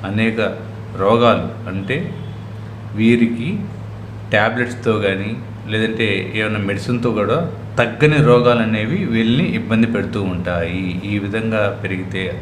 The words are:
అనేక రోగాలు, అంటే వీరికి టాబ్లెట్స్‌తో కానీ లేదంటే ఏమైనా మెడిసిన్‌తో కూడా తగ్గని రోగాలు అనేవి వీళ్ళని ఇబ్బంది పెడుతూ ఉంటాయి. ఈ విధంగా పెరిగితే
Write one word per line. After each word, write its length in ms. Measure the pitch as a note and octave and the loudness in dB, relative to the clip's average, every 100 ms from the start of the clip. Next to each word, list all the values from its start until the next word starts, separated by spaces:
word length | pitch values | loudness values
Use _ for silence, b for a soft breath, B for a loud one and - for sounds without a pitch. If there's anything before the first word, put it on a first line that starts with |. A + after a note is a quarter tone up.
| F#2+ | -2
అనేక 300 | G#2 A2+ A2+ G2+ - - - - F#2 | 0 0 0 -2 -4 -10 -12 -12 0
రోగాలు, 460 | G2 A#2 A#2+ G2 E2+ - F2+ | 4 6 6 4 0 -8 -8
అంటే 260 | F#2+ G2 C#3 G3+ - - - - - - - - G#2+ | -6 -4 -4 -4 -8 -10 -12 -12 -12 -12 -12 -10 2
వీరికి 500 | A2+ A#2+ A2+ - B2+ G3+ - - - - - - - | 4 6 4 0 -4 -4 -6 -10 -12 -12 -12 -12 0
టాబ్లెట్స్‌తో 600 | G#2+ A2 A#2+ A#2+ - A2+ G#2+ G2+ | 2 2 2 -4 -2 0 2 2
కానీ 240 | G2 G#2 A#2+ - - G#2+ | 0 -4 -6 -10 -12 -4
లేదంటే 360 | A2 A2 A2 A2 F#2+ F#2 G#2+ | 0 0 0 0 0 -2 -2
ఏమైనా 220 | G#2+ G#2+ G2+ | -2 -2 -2
మెడిసిన్‌తో 420 | G2+ - A#2+ A#2+ G#2 | -2 -2 0 0 0
కూడా 180 | G2+ C#3 F3+ - - - | 2 0 0 -6 -8 0
తగ్గని 400 | A2+ - D3+ D3+ A#2+ | 0 4 4 6 6
రోగాలు 340 | B2 A#2+ A#2+ A2 | 6 6 4 2
అనేవి 320 | A2 G#2+ F#3+ - | 0 0 0 0
వీళ్ళని 320 | A2+ A2+ B2 - A2+ | 2 2 2 2 -2
ఇబ్బంది 280 | G2+ A2+ A2+ G#2 | 0 2 4 2
పెడుతూ 240 | F#2 G#2 F#2+ | -2 -2 -2
ఉంటాయి. 500 | F2 F2 F2 E2+ F2+ F#2 F2+ G2 | -2 -2 -2 -2 -2 -2 -4 -2
ఈ 40 | G#2 | -2
విధంగా 380 | G2+ A2 A2 A2 G2+ G2 | -2 -2 0 0 0 -2
పెరిగితే 400 | G2+ F#2 F#2 F#2+ F#2 - | -4 -4 -4 -4 -4 -6